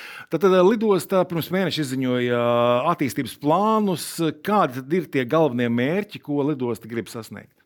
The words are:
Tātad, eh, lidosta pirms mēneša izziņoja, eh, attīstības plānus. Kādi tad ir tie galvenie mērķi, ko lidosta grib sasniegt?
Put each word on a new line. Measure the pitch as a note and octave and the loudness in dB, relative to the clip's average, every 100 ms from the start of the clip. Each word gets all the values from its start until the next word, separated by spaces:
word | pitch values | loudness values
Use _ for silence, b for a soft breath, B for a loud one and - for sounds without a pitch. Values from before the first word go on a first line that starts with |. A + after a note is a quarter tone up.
| B B B | B B B
Tātad, | D#3+ F#3+ | 0 4
eh, | F#3 | 6
lidosta | F3+ A3+ A3 F#3+ - F#3+ | 6 4 2 0 2 0
pirms | F3+ E3+ - | 0 -2 -2
mēneša | F#3 F3+ C#3+ | -2 -2 -2
izziņoja, | C#3+ C3 C3 B2 B2 A#2+ | -4 -2 0 0 0 2
eh, | A#2+ A#2+ A#2+ B2 D3 | 2 4 4 2 0
attīstības | F3 C#3 - A#2+ - | 0 -2 -2 -6 -4
plānus. | C#3+ E3 G#3 A3 G#3 E3+ - - E3 D3+ | 0 2 2 2 0 -2 -6 -4 -4 -4
Kādi | - G#3 D#3+ | 0 2 2
tad | B2 C3 | -2 -4
ir | F#3 D3 | -4 -2
tie | C#3 | -2
galvenie | B2 D#3 D#3 A#2+ A#2+ | 0 2 2 2 0
mērķi, | A#2+ B2+ F3+ - - | 0 0 -2 -6 -10
ko | - C#3+ | -6 -2
lidosta | C#3 D3+ B2 A2+ G#2+ | 0 -2 -4 -4 -6
grib | A#2 G2 | -8 -8
sasniegt? | A#2+ A2 G2+ G#2 _ | -12 -14 -16 -18 _